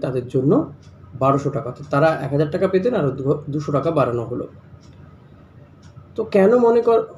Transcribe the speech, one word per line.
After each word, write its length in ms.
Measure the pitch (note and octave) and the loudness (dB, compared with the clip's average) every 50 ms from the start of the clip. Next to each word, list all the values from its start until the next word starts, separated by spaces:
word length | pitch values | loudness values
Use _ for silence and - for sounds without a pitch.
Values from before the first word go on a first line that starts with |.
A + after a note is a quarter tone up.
তাদের 240 | - D3 B2 C3 A#2+ A#2+ | -6 -4 -4 -4 -6 -2
জন্য 240 | - C3+ B2+ D3 G3 C#4 E4 - - - - - - - - - - - | -2 0 2 4 2 2 2 -2 -8 -18 -20 -20 -20 -20 -20 -16 -6 -2
বারোশো 320 | C3 C3+ C#3 C#3 - C#3+ | 0 2 2 2 0 -2
টাকা। 200 | - A#2 A2+ A#2+ | -4 -4 -8 -8
তো 120 | B2 - C#3 - | -10 -12 -8 -4
তারা 180 | - C#3 D#3 D#3+ D#3 - C#3+ | 0 2 2 2 2 0 -4
এক 60 | C3 | -4
হাজার 200 | C#3+ C#3+ D#3 D3+ | 0 0 0 0
টাকা 160 | - F#3 F#3+ F#3 | 0 -2 -2 0
পেতেন, 240 | F#3+ F#3 F#3 B3 B3 | 0 0 0 0 0
আরও 160 | G3+ D3 C3+ | 0 -2 -2
দু-, 320 | B2 C3+ C3 C3+ D3+ - - - | -2 -2 -2 -2 -2 -2 -4 -8
দুশো 220 | C3+ D3+ D3 - C#3+ | -8 -6 -6 -2 -2
টাকা 180 | C3+ - E3 | -2 0 0
বাড়ানো 340 | E3 D3+ B2+ A#2+ A#2 A#2+ A#2 | 0 0 0 0 0 -4 -4
হলো। 220 | A#2+ B2 - - - - - - - - - - - - - - - - - - - - - - - - - - - - - - - - - - - - | -6 -6 -8 -8 -10 -14 -20 -20 -20 -20 -20 -20 -20 -20 -20 -20 -20 -20 -20 -20 -20 -20 -20 -20 -20 -20 -20 -20 -20 -20 -20 -20 -20 -20 -20 -20 -16 -8
তো 60 | - A3 | -8 -6
কেন 260 | A3 - G3+ F#3+ G3+ A#3+ B3 | 0 2 4 4 6 6 6
মনে 220 | A#3+ A#3 A#3 A#3 | 4 4 4 4
কর, 180 | A#3 A#3 A#3 - - - - | 4 4 2 2 0 -2 -10